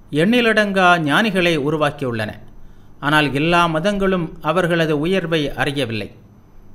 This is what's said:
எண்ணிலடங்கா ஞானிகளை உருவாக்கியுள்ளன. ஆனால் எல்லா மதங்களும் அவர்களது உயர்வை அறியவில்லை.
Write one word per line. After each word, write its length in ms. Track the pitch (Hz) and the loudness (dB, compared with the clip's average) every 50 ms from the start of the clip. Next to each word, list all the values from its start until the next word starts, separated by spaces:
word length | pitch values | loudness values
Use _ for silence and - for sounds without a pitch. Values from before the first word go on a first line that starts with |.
| - - | -14 -4
எண்ணிலடங்கா 880 | 139 147 165 208 240 247 240 226 214 214 214 202 190 190 185 180 175 175 | 0 2 2 4 4 4 4 4 2 2 0 2 2 4 4 4 4 4
ஞானிகளை 600 | 156 143 143 180 220 220 180 190 175 175 165 151 | 2 2 2 2 2 2 0 0 2 2 0 0
உருவாக்கியுள்ளன. 760 | 131 147 156 151 151 143 - - 139 127 117 110 107 107 - - - - - - - - - - - - - - | 0 -2 0 0 0 -2 -2 -2 -6 -4 -4 -4 -4 -6 -8 -12 -18 -20 -20 -20 -20 -20 -20 -20 -20 -20 -16 -6
ஆனால் 340 | - 143 156 151 151 139 123 | -4 0 2 2 2 2 0
எல்லா 320 | 139 151 170 175 170 175 | 0 0 2 2 2 2
மதங்களும் 720 | 170 156 156 165 208 208 196 196 190 190 185 160 160 - - | 2 0 0 -2 -2 0 0 0 0 0 0 -2 -6 -8 -6
அவர்களது 560 | - 151 160 185 180 165 175 165 165 156 156 143 | -4 -2 0 0 0 0 0 0 2 0 0 0
உயர்வை 560 | 147 175 190 190 170 160 170 160 147 131 - | 0 0 0 0 0 0 -2 -2 -2 -2 -2
அறியவில்லை. 600 | 117 131 147 139 143 135 113 113 107 101 - - - - - - - - - - - - - | -2 -4 -2 -2 -4 -4 -4 -4 -6 -8 -10 -14 -20 -20 -20 -20 -20 -20 -20 -20 -20 -20 -20